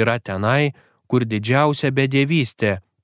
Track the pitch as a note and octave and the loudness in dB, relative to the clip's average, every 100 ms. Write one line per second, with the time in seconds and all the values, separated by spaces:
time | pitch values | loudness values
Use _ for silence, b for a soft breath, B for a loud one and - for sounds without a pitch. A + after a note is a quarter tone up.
0 | A2+ A#2 - F#2+ G#2+ C#3 D3 b b b | 0 -2 -4 -4 0 0 0 b b b
1 | - B2 A#2 G#2+ G#2 C3+ D3+ D3 C#3 C3+ | -2 0 0 -2 0 2 2 0 -2 0
2 | C3+ C#3 C#3 E3 A#2+ - G#2+ F2+ - _ | 0 0 2 0 -2 -2 -2 -2 -8 _